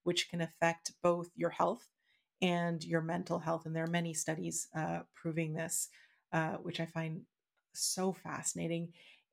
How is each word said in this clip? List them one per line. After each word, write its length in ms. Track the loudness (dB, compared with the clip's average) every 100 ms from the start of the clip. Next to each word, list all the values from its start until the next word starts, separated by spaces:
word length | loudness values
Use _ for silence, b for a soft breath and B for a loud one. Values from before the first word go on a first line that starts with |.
which 260 | 0 0 0
can 120 | -2
affect 500 | -4 2 2 2 -8 2
both 280 | 2 2 -2 -2
your 140 | -2
health 380 | 4 2 2 -8 _ _ _ _ 0
and 440 | 2 4 2 0
your 180 | 0 0
mental 380 | 2 -2 0 -2
health. 260 | 0 -2 -2
And 100 | -2
there 80 |
are 40 | 2
many 260 | 2 0
studies, 540 | -2 -2 -2 -2 -4 -4 -4
uh, 240 | -2 -4 -6 -6
proving 400 | -4 -2 -2 -2
this, 340 | -2 -4 -4 B B B -2
uh, 260 | 0 0 -2
which 220 | -4 -4
I 60 | -4
find 360 | -2 -4 -6 -12 _ _ _ _
so 400 | -4 -2 2 0
fascinating. 800 | -2 -6 -4 -4 -2 -2 -2 -4 B B B B